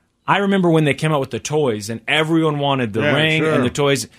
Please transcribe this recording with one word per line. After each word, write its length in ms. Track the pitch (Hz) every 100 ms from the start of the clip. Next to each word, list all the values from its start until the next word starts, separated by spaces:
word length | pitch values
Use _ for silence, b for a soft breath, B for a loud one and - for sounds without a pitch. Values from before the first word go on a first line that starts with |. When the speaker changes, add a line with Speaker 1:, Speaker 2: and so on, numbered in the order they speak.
| b _
Speaker 1:
I 120 | - 180
remember 320 | 196 196 175
when 140 | 160
they 100 | 151
came 160 | 135 156
out 80 | 151
with 120 | 135
the 80 | 110
toys, 500 | - 151 135 107 101
and 100 | 113 -
everyone 540 | 147 160 165 160 147
wanted 320 | 139 135 117
the 80 | 98
Speaker 2:
Yeah, 140 | 147 143
Speaker 1:
ring 260 | 156 160
Speaker 2:
sure. 100 | 156
Speaker 1:
and 100 | 151
the 60 | 123
toys, 360 | 143 143 139 -